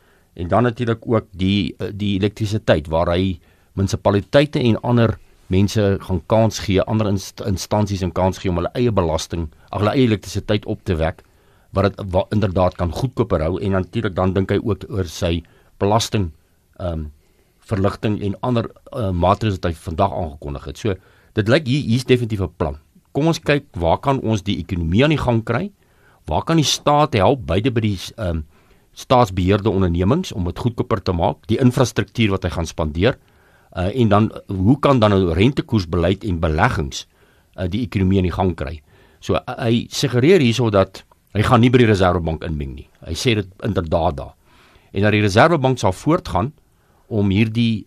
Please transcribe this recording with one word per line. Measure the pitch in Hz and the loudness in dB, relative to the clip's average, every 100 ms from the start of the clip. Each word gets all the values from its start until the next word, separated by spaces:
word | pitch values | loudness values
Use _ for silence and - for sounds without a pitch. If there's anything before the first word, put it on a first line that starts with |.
| _ _ _ - | _ _ _ -10
En | 87 | -2
dan | 107 | 2
natuurlik | 120 113 117 113 - | 2 0 -4 -4 -2
ook | 113 110 | -2 -2
die, | 87 92 101 82 - | -2 0 2 0 -4
eh, | 95 | -10
die | 101 104 98 | -6 -2 0
elektrisiteit, | 101 - 107 107 - 92 73 | -2 -2 -4 -2 0 0 0
waar | 80 87 | -2 0
hy | 87 95 85 _ _ _ | 0 0 -4 _ _ _
munisipaliteite | 92 98 - 101 101 - 143 147 151 | -4 -2 0 0 0 2 2 2 0
en | 123 107 | 0 0
ander | 123 120 113 - - _ - | 2 2 2 0 -10 _ -2
mense | 92 101 110 101 95 | 2 2 2 0 0
gaan | - 92 - | -2 -6 0
kans | 110 110 - | 2 2 0
gee, | - 92 | 0 0
ander | - 110 104 | 2 0 0
inst-, | 98 - - - | -2 -6 -10 -6
instansies | 95 - 104 101 98 | -6 -2 -2 0 -2
'n | 90 | -4
kans | 90 92 90 | 0 0 0
gee | 98 | -2
om | 87 | -2
hulle | 85 | -2
eie | - 123 | -2 0
belasting, | 98 85 80 - 87 80 - - | 0 0 -2 -4 -8 -8 -12 -10
ag, | - | -2
hulle | 104 | 0
eie | 143 123 | 2 2
elektrisiteit | 104 - 101 - 107 - | 0 -4 -8 -4 -4 -4
op | 107 | -8
te | - | -4
wek, | 82 80 - _ _ _ _ _ | -2 -2 -6 _ _ _ _ _
wat | 95 101 98 | 0 0 -2
dit | 98 | -4
wa-, | 90 - | -2 0
inderdaad | 107 98 90 90 | 0 0 2 0
kan | - 85 | 0 -6
goedkoper | - 127 - 113 87 | -4 -4 -2 -2 0
hou. | 80 90 | -2 -2
En | 98 | -2
natuurlik | 95 90 117 107 | -2 -2 -4 -4
dan | 90 92 | -2 0
dink | 92 95 | 0 0
hy | 101 | -2
ook | 110 98 - | -2 -6 -6
oor | 104 | -6
sy | 87 - 90 85 - _ _ - | -6 -4 -4 -4 -6 _ _ -4
belasting, | 101 110 - 110 87 - _ _ _ - | 0 0 0 -4 -4 -8 _ _ _ -10
ehm, | 87 80 73 - _ _ _ _ | -8 -6 -8 -14 _ _ _ _
verligting | - 101 98 - 113 104 | -6 -2 -2 -2 -4 -4
en | 101 98 | -6 -6
ander, | 123 117 - - - | -4 -2 -4 -10 -14
eh, | 131 98 | -6 -4
maatreëls | 90 90 120 113 92 | 0 2 2 0 -2
wat | |
hy | 90 | -4
vandag | 80 - 80 98 | -6 -6 -2 -2
aangekondig | - 82 71 73 69 | -2 -8 -10 -12 -10
het. | 69 - | -12 -6
So, | 110 92 _ _ _ | -4 -6 _ _ _
dit | - 104 | -2 2
lyk | 151 131 | 2 2
hier, | 143 | -2
hier's | 107 123 | 0 0
definitief | 127 123 113 104 | 2 2 2 -4
'n | 90 - | -4 -4
plan. | 78 71 _ _ _ | -6 -6 _ _ _
Kom | 139 160 | -2 0
ons | 160 | 0
kyk, | - 147 - | 0 -2 -2
waar | - 82 95 | -2 0 0
kan | 135 135 | 0 -2
ons | 110 110 | 0 -2
die | 92 98 | -2 -4
ekonomie | 82 87 80 95 | -4 -4 0 2
aan | 147 | 4
die | 147 | 2
gang | 127 117 | 0 0
kry? | 110 117 202 _ _ _ _ _ | -2 -4 -6 _ _ _ _ _
Waar | - 196 | -4 -4
kan | - 165 | 0 2
die | |
staat | 135 - - 147 151 | 2 0 2 2 2
help, | 113 95 139 76 | 2 2 2 0
beide | 87 131 | -2 0
by | 117 | 0
die, | 113 95 - - | -2 -2 -8 -8
ehm, | 95 82 76 _ _ _ _ - | -6 -4 -6 _ _ _ _ -10
staatsbeheerde | - 127 117 92 90 104 104 | 0 2 2 0 2 2 2
ondernemings | 95 92 85 92 156 185 | 0 0 2 2 0 -2
om | - | -6
dit | 87 - | -6 -4
goedkoper | 120 - - 110 | -4 -4 -4 -4
te | - | -2
maak, | 85 92 - - | -2 -2 -4 -4
die | 113 | 2
infrastruktuur | 127 120 123 - 107 - 110 | 2 4 0 -2 -6 0 0
wat | 95 90 | 0 -4
hy | - | -4
gaan | 82 | -6
spandeer, | - 80 76 110 - _ _ _ _ _ | -4 -4 0 0 0 _ _ _ _ _
eh, | - 92 127 | -6 -4 0
en | 113 | 4
dan, | 101 110 - - | 4 2 -2 -8
hoe | 98 95 147 | 0 2 4
kan | 147 131 | 4 4
dan | 107 | 4
nou | 95 90 | 4 2
rentekoersbeleid | 82 117 - - 110 82 87 87 98 | 4 2 2 -2 -2 0 0 0 0
en | 110 85 | -2 -2
beleggings, | 82 78 120 - 69 - - _ _ _ _ | 0 2 2 0 -6 -8 -14 _ _ _ _
eh, | - 92 | -8 -6
die | 104 113 | -4 -4
ekonomie | 101 92 98 | 0 2 2
aan | 90 | 2
die | |
gang | 82 92 80 | 0 -2 -2
kry? | 69 78 _ _ _ _ | -6 -10 _ _ _ _
So, | - | -2
eh, | 87 - 123 | -2 -2 -4
hy | 123 123 - | 0 0 -2
suggereer | - 143 120 135 190 | -4 -2 2 4 6
hierso | 123 113 117 | 4 2 2
dat | 101 95 - - _ _ | 2 2 -2 -20 _ _
hy | 98 | -2
gaan | 107 120 | 4 6
nie | 123 | 6
by | 127 | 6
die | 113 | 4
Reserwebank | 101 92 87 82 80 | 4 2 2 -2 -4
inmeng | 82 76 69 | -6 -6 -8
nie. | 65 - _ | -12 -18 _
Hy | - | -12
sê | - 127 | -4 0
dit | 107 95 - | 0 -2 -8
inderdaad | 110 98 82 85 87 69 | -4 -4 -2 0 0 -4
daar. | - - _ _ _ _ _ | -10 -16 _ _ _ _ _
En | - | -2
dat | 104 | 2
die | 104 | 2
Reserwebank | 104 98 156 170 131 127 | 2 6 4 4 0 0
sal | 101 | -2
voortgaan | - 151 175 - 90 120 - _ _ _ _ - | -2 0 0 0 -4 -4 -8 _ _ _ _ -6
om | 110 101 | 0 2
hierdie, | 95 113 113 117 110 | 2 0 0 0 -2